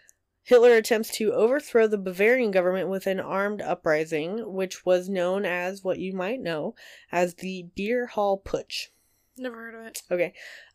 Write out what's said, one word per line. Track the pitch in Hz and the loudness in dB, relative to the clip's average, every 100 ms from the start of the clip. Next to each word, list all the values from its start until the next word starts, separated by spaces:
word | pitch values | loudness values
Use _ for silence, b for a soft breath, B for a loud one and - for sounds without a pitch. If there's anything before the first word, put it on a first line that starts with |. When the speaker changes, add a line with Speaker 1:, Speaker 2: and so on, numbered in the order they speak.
| B B _ _ | B B _ _
Speaker 1:
Hitler | - 247 240 | 4 8 8
attempts | 233 220 220 220 - | 6 4 0 0 -2
to | 214 | 0
overthrow | 127 220 285 - 233 220 | 2 2 2 0 2 4
the | 208 | 2
Bavarian | 185 180 214 254 226 | -4 2 4 4 2
government | 190 175 185 170 | 2 2 0 -2
with | 190 190 | -2 -2
an | 190 | -2
armed | - 185 202 208 | -2 -2 -2 -4
uprising, | - 175 170 156 160 156 165 220 214 | -6 -2 0 0 0 -4 -4 -6 -6
which | 190 185 - - | -6 -6 -4 2
was | 185 180 | 2 2
known | 196 175 190 | -2 0 0
as | 196 180 180 196 | -2 -2 -4 -6
what | 190 170 | -6 -4
you | 185 | -6
might | 190 180 262 | -4 -4 -4
know | 170 156 165 B B B B | -6 -4 -6 B B B B
as | 170 180 | 0 0
the | 170 185 185 175 | -2 -10 -10 -10
Beer | - 202 247 240 | -8 -4 -4 -4
Hall | - 202 196 | -2 0 0
Putsch. | - - - - - _ _ _ _ - | -2 -8 -6 -12 -12 _ _ _ _ -12
Speaker 2:
Never | 254 226 | -12 -12
heard | 226 | -16
of | 226 226 | -18 -14
it. | - - | -14 -4
Speaker 1:
Okay. | 180 165 B B B B | -2 -2 B B B B